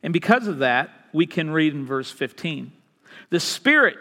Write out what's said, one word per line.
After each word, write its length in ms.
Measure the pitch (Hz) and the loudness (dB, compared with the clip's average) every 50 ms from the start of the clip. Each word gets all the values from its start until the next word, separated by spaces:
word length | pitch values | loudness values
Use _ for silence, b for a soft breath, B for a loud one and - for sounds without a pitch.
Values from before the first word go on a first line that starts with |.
| - | -6
And 100 | - 170 | -2 -2
because 360 | 165 160 - 220 254 247 208 | -2 2 2 2 2 2 -4
of 100 | 180 135 | -4 0
that, 320 | 135 127 123 123 143 - - - _ _ - | 0 2 2 2 0 -2 -8 -20 _ _ -2
we 140 | 151 170 | -2 -2
can 240 | - - 170 160 156 | 0 0 -4 -4 -2
read 220 | 156 160 156 156 147 | 0 0 0 0 0
in 140 | 143 139 | -2 -6
verse 240 | 127 135 135 131 - | -6 -6 -6 -6 -8
fifteen, 640 | - - 143 131 - - - 170 156 139 - 123 - _ _ _ _ _ B B B B B B | -8 -6 -8 -8 -8 -8 -8 -8 -8 -8 -10 -14 -16 _ _ _ _ _ B B B B B B
"The 80 | - 175 | -2 -2
Spirit 600 | - - - - _ 254 294 311 269 202 - - | -2 -2 -6 -2 _ 4 4 6 4 4 2 -2